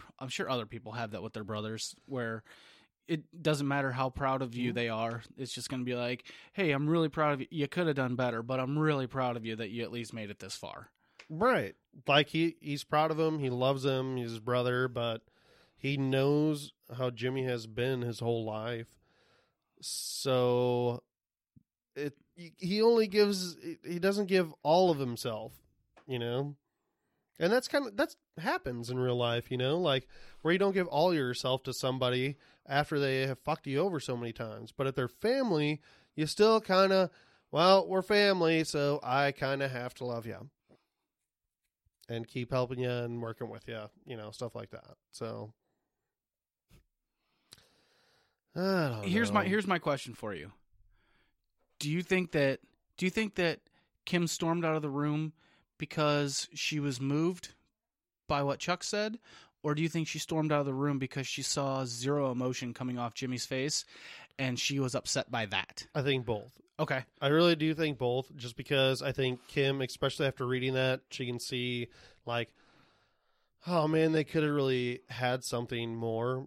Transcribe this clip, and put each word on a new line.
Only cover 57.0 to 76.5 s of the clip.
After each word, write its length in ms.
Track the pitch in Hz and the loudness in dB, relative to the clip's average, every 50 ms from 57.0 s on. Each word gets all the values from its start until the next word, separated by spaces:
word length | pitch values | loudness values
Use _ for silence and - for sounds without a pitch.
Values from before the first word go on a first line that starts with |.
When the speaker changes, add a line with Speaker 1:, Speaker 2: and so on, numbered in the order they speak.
Speaker 1:
moved 520 | 135 135 143 151 165 170 185 180 - - - _ _ _ _ _ _ _ _ _ _ _ _ _ _ - | -2 0 2 2 2 0 0 -2 -8 -18 -20 _ _ _ _ _ _ _ _ _ _ _ _ _ _ -2
by 160 | 151 143 143 | -2 0 0
what 160 | 139 139 135 | 0 0 -2
Chuck 240 | - - 175 180 - | -2 -4 -4 -4 -4
said? 360 | - - 208 208 220 220 233 _ - - - - - _ _ | -4 -2 -2 -2 -2 -4 -8 _ -18 -20 -20 -20 -20 _ _
Or 140 | - 151 147 | -4 -2 0
do 60 | 151 | 0
you 80 | 165 165 | 0 0
think 180 | - 170 156 147 | 0 -2 -4 -4
she 120 | - 156 | -4 -8
stormed 320 | - - 170 160 156 156 | -6 -4 -2 0 0 2
out 80 | 151 147 | 2 2
of 40 | 143 139 | 0 0
the 60 | 131 | -2
room 260 | 131 139 147 143 135 | 0 0 0 0 0
because 280 | 135 127 - - 131 - | -2 -4 -4 -6 -6 -6
she 140 | - - | -6 -6
saw 440 | 135 - - 151 139 139 135 135 135 | -4 -4 -2 -2 -2 0 -2 -2 -4
zero 460 | 123 120 117 123 135 147 147 139 135 | -4 -6 -4 -2 0 0 0 0 0
emotion 420 | 123 123 127 127 127 - 131 120 113 | 0 0 -2 -2 -2 -4 -6 -8 -8
coming 240 | - 131 127 123 123 | -6 -6 -6 -4 -4
off 140 | 120 117 - | -4 -6 -6
Jimmy's 300 | - 135 127 127 120 - | -6 -6 -4 -4 -4 -4
face 380 | - 135 131 131 151 - - - - - - - - - - - - _ - | -4 -4 -2 -2 -2 -2 -4 -4 -6 -12 -20 -18 -18 -18 -18 -20 -14 _ -4
and 220 | 135 131 123 120 | -4 -2 -2 -2
she 200 | - - 143 139 | -2 -2 0 0
was 160 | 135 127 127 | 0 0 -2
upset 340 | 131 - - - 139 - - | -2 -2 -2 -2 -2 -2 -2
by 160 | 120 120 110 101 | -2 -4 -2 0
that? 400 | 95 95 - - - - - - - | 0 0 -2 -2 -6 -16 -14 -8 -4
Speaker 2:
I 80 | 156 | -2
think 240 | 127 143 139 131 120 | 0 2 0 0 0
both. 360 | 117 113 104 107 127 - - - _ _ - | -2 -4 -4 -4 -8 -18 -20 -20 _ _ -4
Speaker 1:
Okay. 240 | 151 - 143 131 123 - _ _ | -2 -2 -2 -4 -4 -8 _ _
Speaker 2:
I 80 | - 139 | 0 2
really 280 | 147 160 170 175 170 | 4 6 6 6 6
do 180 | 156 151 156 160 | 4 2 0 0
think 240 | 156 165 151 143 113 | 0 -2 -2 -2 -2
both, 360 | 127 123 123 131 131 - - | -2 -2 -2 -2 -4 -6 -10
just 200 | 147 120 120 117 | -14 -12 -12 -12
because 460 | - 131 - 147 139 135 131 135 127 | -12 -4 0 2 4 4 4 4 2
I 100 | 135 139 | 0 -2
think 280 | 127 - 135 127 123 123 - - | -2 0 0 0 0 -2 -8 -6
Kim, 340 | - 147 139 135 135 139 | -2 0 2 2 2 0
especially 460 | 131 123 - - - 139 - - 156 135 | -2 -4 -4 -2 -2 -2 0 0 0 -2
after 180 | 127 - 131 | 0 -2 -2
reading 300 | 123 127 127 123 131 131 | -2 -2 0 0 0 0
that, 260 | 131 131 131 127 131 - _ | 2 2 2 0 -2 -4 _
she 160 | - - 131 | -10 -8 -6
can 140 | 123 120 120 | -6 -6 -6
see, 480 | - - 131 123 123 123 123 120 117 117 - - - - - _ _ | -6 -6 -4 -4 -2 -2 -2 -4 -6 -8 -10 -16 -20 -20 -20 _ _
like, 280 | 120 117 120 117 - _ _ _ _ _ _ _ _ _ _ _ _ _ _ _ _ _ _ _ _ _ _ - | -4 -4 -2 -4 -4 _ _ _ _ _ _ _ _ _ _ _ _ _ _ _ _ _ _ _ _ _ _ -6
"Oh 220 | 175 180 170 151 151 | 0 2 2 4 4
man, 240 | 160 160 160 160 | 4 4 4 4
they 120 | 160 160 147 | 4 2 2
could 180 | - - 160 151 | 2 0 0 2
have 80 | 151 147 | 2 2
really 460 | 147 135 131 131 127 123 123 123 127 - - | 2 2 2 2 2 0 0 -2 -4 -8 -12
had 340 | 123 117 131 123 123 131 127 | -6 -2 0 0 0 0 -2
something 520 | - - 120 120 113 127 117 117 117 113 | -4 -4 -4 -4 -4 -4 -4 -4 -4 -4
more." 500 | 113 113 117 113 113 117 123 127 131 139 - | -4 -4 -2 -2 -2 -2 -2 -2 -4 -6 -8